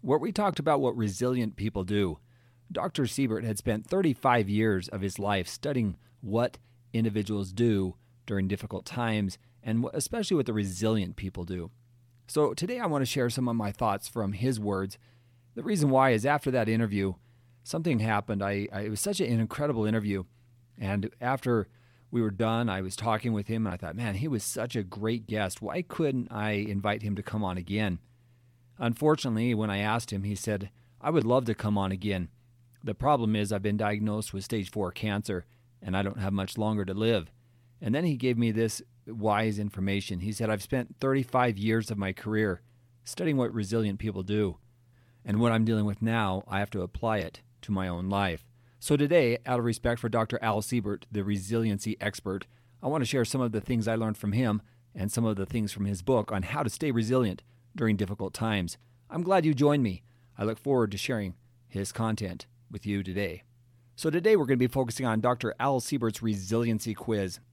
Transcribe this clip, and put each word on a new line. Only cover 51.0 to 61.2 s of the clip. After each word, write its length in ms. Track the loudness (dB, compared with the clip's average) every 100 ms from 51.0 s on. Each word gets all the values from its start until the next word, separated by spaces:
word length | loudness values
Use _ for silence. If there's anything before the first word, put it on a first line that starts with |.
| -6
the 140 | -4
resiliency 760 | 0 -2 0 0 2 0 -2 -4
expert, 480 | -4 -4 -6 -6 -8 _ _ _
I 60 | -2
want 120 | 0
to 40 | 0
share 180 | 0
some 160 | 0 0
of 120 | 0
the 80 | -2
things 260 | 0 0 2
I 80 |
learned 220 | 0 0 -2
from 160 | 0
him 280 | 2 2 0 -2 _ _
and 200 | -6 -4
some 120 | 0
of 120 | 0 0
the 100 | -2
things 240 | -2 -2
from 140 | -2
his 180 | -2 -2
book 300 | 2 2 2
on 100 | -4
how 220 | -2 -2
to 40 | -2
stay 220 | -2 0
resilient 540 | 0 2 2 2 -2 _ _ _ 0
during 200 | 2 2
difficult 380 | 0 -2 -6
times. 440 | -4 0 0 0 -6 -18 _ _
I'm 140 | -6
glad 240 | 2 4 4
you 80 |
joined 300 | 4 4 4
me. 180 | 2 -2 -10 _ _ -4
I 60 |
look 160 | -4 -2
forward 320 | 2 4 4
to 80 | 0
sharing 380 | -4 -2